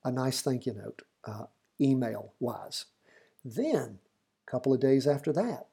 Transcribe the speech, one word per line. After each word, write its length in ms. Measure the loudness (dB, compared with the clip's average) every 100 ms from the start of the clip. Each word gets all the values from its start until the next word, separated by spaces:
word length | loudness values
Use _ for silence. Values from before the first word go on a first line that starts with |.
a 80 | -4
nice 280 | -2 -2 0
thank 240 | -2 -2 -4
you 80 |
note, 280 | -8 -12 -14 -20 _
uh, 220 | -12 -12 -14 _ _ _
email-wise. 1040 | 2 4 0 -4 -10 _ -6 -6 -10 -12 -12 _ _ _ _ _
Then, 540 | -10 -4 0 0 -2 -12 _ _ _ _ -8
a 40 |
couple 220 | -4 2
of 80 | 4
days 260 | 6 4 4
after 260 | 2 4
that 340 | 2 2 -4 -12